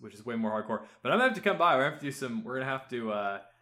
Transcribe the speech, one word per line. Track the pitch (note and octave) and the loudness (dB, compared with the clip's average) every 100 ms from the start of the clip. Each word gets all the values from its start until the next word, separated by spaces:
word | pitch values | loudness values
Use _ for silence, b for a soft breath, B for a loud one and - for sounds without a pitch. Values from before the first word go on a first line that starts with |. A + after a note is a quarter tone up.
which | A2+ | -18
is | G#2 A2+ | -14 -6
way | A#2 | -2
more | A2 | 0
hardcore. | G#2+ G#2 G#2+ B B | -2 -2 -4 B B
But | B2 | 2
I'm | F#3 | 4
gonna | C4 | 4
have | F#3+ | 2
to | |
come | G3+ F3 | 0 4
by. | E3+ C3+ | 4 6
We're | |
gonna | C#3 | 4
have | D3+ | 0
to | D3 | -6
do | |
some, | C#3 B2+ A2+ | -6 -4 -4
we're | A2+ C3 | -4 -4
gonna | C3 | -2
have | C3+ - | -4 -4
to, | A#2+ A2+ | -4 -2
uh, | G#2 G2+ G2 - b | -2 -2 -4 -10 b